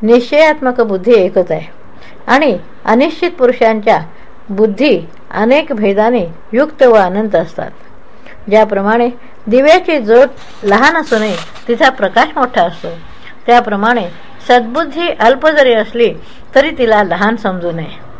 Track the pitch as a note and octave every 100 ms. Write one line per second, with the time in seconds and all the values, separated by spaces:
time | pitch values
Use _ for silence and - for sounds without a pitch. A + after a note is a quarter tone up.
0 | G#3+ A#3+ B3 D4 D#4 D4+ B3+ B3 A3 F#3+
1 | G3 A3+ F#3 F#3 F3+ D#3 - - - -
2 | - - - C4 D4 F3+ - - - A#3
3 | D#4 - F4 E4+ B3 B3 A3+ A3 G#3+ E3+
4 | D#3+ - - - - G3 G#3+ G3+ C#4+ F3
5 | D#3+ - - F#3 A3+ C#4+ D#4 A3+ G#3 G3
6 | A3 B3 E3+ - - A3+ D#4 - B3+ A3
7 | F3+ G3 A3 F3 F3 - - - - -
8 | - - - - - G#3 G#3+ G3 G3+ A#3
9 | A#3+ A#3+ - - A3 B3 D4 F4+ F4 D4+
10 | G#3 A#3 C4+ - - - G#3 G3+ C#4 E4
11 | - A3 G#3+ E3+ - - - A#3 C#4 C4
12 | G3 A3+ D#4 D4+ B3 A3 F3 D#3+ E3+ E3
13 | - - - - - A#3+ A#3 G3+ G#3+ A#3+
14 | F3+ - - - - B3 A3+ C#4 E4 C#4+
15 | F4 - A3+ C4+ D#4 D4+ B3+ A3+ A3 A#3
16 | A3 - - - - F3 D#4 C4+ A#3 G#3+
17 | F#3+ F3 G#3 A3+ G#3 F#3 F3 E3 D3+ -
18 | -